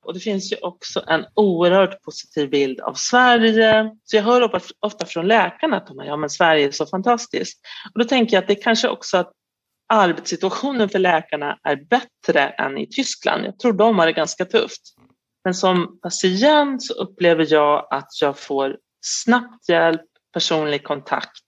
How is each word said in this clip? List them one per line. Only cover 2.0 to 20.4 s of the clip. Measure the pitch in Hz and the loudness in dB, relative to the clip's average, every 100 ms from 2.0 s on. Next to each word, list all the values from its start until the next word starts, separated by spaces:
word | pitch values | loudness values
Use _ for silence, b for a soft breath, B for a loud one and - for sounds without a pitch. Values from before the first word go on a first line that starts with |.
positiv | - - - - 143 | -16 -18 -12 -6 -2
bild | 143 139 127 | 0 -2 -4
av | - | -10
Sverige. | 131 - 247 254 240 226 220 220 220 220 220 | -6 0 2 4 4 4 4 4 4 2 -8
Så | _ 220 | _ 0
jag | |
hör | 208 247 | 2 2
ofta, | 240 185 - - | 2 -2 -8 -8
ofta | 214 208 180 | -8 -6 -10
från | 170 175 | -4 2
läkarna | 226 180 - 320 226 | 2 2 -2 -2 -2
att | - | -6
de, | 135 143 | -14 -8
"Ja, | 147 | -6
men | 151 | -6
Sverige | - 170 160 143 | 0 2 4 2
är | |
så | 143 151 | -2 -6
fantastiskt." | 185 196 233 - 151 - - B B B | -4 0 0 -2 -8 -8 -12 B B B
Och | - | -4
då | 240 | 0
tänker | 262 226 202 | 2 2 2
jag | |
att | 185 | 0
det | |
är | 202 | -2
kanske | 247 226 240 | 0 0 0
också | - - 185 | -4 -2 -2
att | 175 _ _ _ _ _ _ | -2 _ _ _ _ _ _
arbetssituationen | 220 185 160 - 165 190 - 269 262 208 | 2 2 0 -6 -4 -4 -4 -6 -2 -2
för | 190 | 0
läkarna | 185 165 160 147 147 - | 2 0 -2 -8 -6 -6
är | - 143 | -4 -4
bättre | 147 247 254 _ - 170 139 | 0 -2 -2 _ -2 0 0
än | - 139 139 | -2 -6 -6
i | 147 | -8
Tyskland. | - 269 - - - - | -6 -6 -4 -4 -2 -6
Jag | - | -4
tror | 247 | -2
de | 196 220 208 | 2 2 4
har | 165 | 2
det | |
ganska | 165 151 - 185 | 0 -4 -4 -2
tufft. | - - - _ _ _ _ _ _ | -2 -2 -8 _ _ _ _ _ _
Men | 185 | -6
som | 185 190 180 170 - | -2 0 0 -2 -8
patient | 175 - 185 185 269 302 285 262 | -10 -2 0 2 4 4 2 -4
så | - | -8
upplever | - 196 _ 175 165 156 | -8 -10 _ 2 2 4
jag | 156 147 147 - | 4 4 2 0
att | 135 139 - | -8 -8 -2
jag | 147 139 | -2 -2
får | - 139 135 - _ _ | -6 -4 -4 -6 _ _
snabbt | - - - 247 240 _ - | -10 -8 0 0 0 _ -2
hjälp, | 170 165 160 - _ _ | 2 2 0 -6 _ _
personlig | 175 | -6